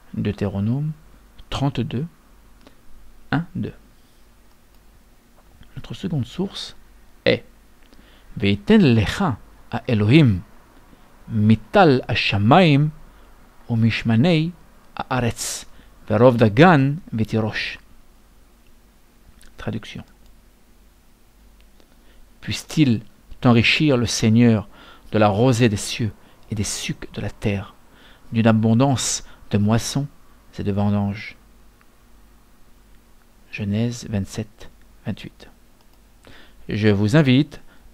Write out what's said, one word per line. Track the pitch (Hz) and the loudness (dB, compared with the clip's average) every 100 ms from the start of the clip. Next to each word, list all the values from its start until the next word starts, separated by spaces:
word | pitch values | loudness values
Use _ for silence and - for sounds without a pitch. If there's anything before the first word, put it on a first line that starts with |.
| - | -14
Deutéronome | 107 107 - 101 101 110 135 156 151 - - _ - - | -8 -6 -4 -6 -4 -4 -4 -6 -8 -16 -20 _ -20 -12
trente-deux, | - 139 123 - 151 165 _ _ _ - - - - - - - - - | -6 -4 -4 -6 -8 -10 _ _ _ -20 -20 -20 -20 -20 -20 -20 -18 -6
un, | 143 170 | -6 -6
deux. | 123 107 - - _ _ _ _ _ _ _ _ _ _ - _ _ _ _ _ - - | -10 -10 -12 -20 _ _ _ _ _ _ _ _ _ _ -20 _ _ _ _ _ -20 -20
Notre | - - | -20 -16
seconde | 123 185 151 113 | -12 -6 -6 -6
source | - 196 - - - - - - - | -8 -10 -10 -16 -18 -20 -20 -20 -4
est | - - - - _ - - - - - - - | -2 -2 -4 -20 _ -20 -20 -20 -20 -20 -16 -4
Veiten | 101 101 - 220 151 | -2 0 2 4 6
lecha | 113 90 - 185 110 - - - | 4 0 -2 -4 -4 -12 -20 -12
a | 117 - | -10 -4
Elohim, | 104 104 156 127 90 - - - - - - - - - | 0 4 6 6 2 -6 -20 -20 -20 -20 -20 -20 -20 -8
mital | 117 214 226 - 214 170 131 - | 0 2 2 2 4 4 4 0
ha-shamayim, | 113 - 101 104 165 175 139 151 - - - - - - - - | -4 -2 0 4 6 6 4 0 -4 -20 -20 -20 -20 -20 -18 -6
umishmanei | 113 113 - 117 113 175 160 160 - - - - | 0 0 0 0 2 2 2 -2 -8 -20 -20 -20
haaretz, | - - 127 120 - - - - - - - - | -12 -6 -4 -4 -6 -10 -12 -16 -20 -20 -16 -4
verov | 107 127 117 | 4 4 4
dagan | 113 107 185 151 135 156 - | 2 6 6 6 2 -4 -8
vetirosh. | 113 110 110 107 - - - - - - _ _ _ _ _ _ - _ _ _ _ _ - - - | -6 -4 -2 -4 -6 -10 -12 -20 -20 -20 _ _ _ _ _ _ -20 _ _ _ _ _ -20 -20 -14
Traduction. | - 110 - 123 - - - - _ _ _ _ _ _ _ _ _ _ - _ - _ _ _ - - - - | -12 -12 -12 -18 -20 -20 -20 -20 _ _ _ _ _ _ _ _ _ _ -20 _ -20 _ _ _ -20 -20 -20 -16
Puisse-t-il | - - - 165 135 107 - - - - | -10 -10 -4 0 2 2 -4 -20 -20 -2
t'enrichir | 127 117 - - 156 123 | 2 4 2 2 2 0
le | 113 | -2
Seigneur | - 113 113 120 107 - - - - - | -2 2 4 4 2 -2 -16 -20 -20 -6
de | 107 | 0
la | 104 | 2
rosée | 101 131 113 120 | 2 2 2 0
des | 104 | 0
cieux | - - 107 - - - - | -8 -6 -8 -8 -20 -20 -12
et | |
des | 107 | -8
sucs | 98 - - - - | -8 -8 -10 -12 -12
de | - | -10
la | 101 | -10
terre, | - 110 98 - - _ - - - - | -6 -4 -4 -8 -18 _ -20 -20 -20 -6
d'une | 113 113 | 0 4
abondance | 110 113 113 139 151 - - - - - | 4 4 2 2 0 -4 -8 -12 -20 -4
de | - | 0
moissons | 208 226 - 143 147 - - - _ - | 2 0 -2 -6 -8 -12 -20 -20 _ -10
et | |
de | 101 | -6
vendanges. | 98 101 101 101 101 - - _ - - _ _ _ _ - - _ _ - - - _ - _ - _ _ - | -2 0 0 -2 -6 -14 -20 _ -20 -20 _ _ _ _ -20 -20 _ _ -20 -20 -20 _ -20 _ -20 _ _ -18
Genèse | - 101 104 120 120 - | -10 -4 -2 -2 -6 -8
vingt-sept, | 101 95 - 107 - - - - - - | -6 -6 -10 -12 -14 -20 -20 -20 -16 -12
vingt-huit. | - - - - - _ _ _ _ _ _ - - - - - | -12 -12 -20 -20 -20 _ _ _ _ _ _ -20 -20 -20 -20 -10
Je | 110 107 | 0 2
vous | 101 104 151 | 2 2 2
invite | 135 127 156 - - - - | 4 2 0 -6 -20 -20 -20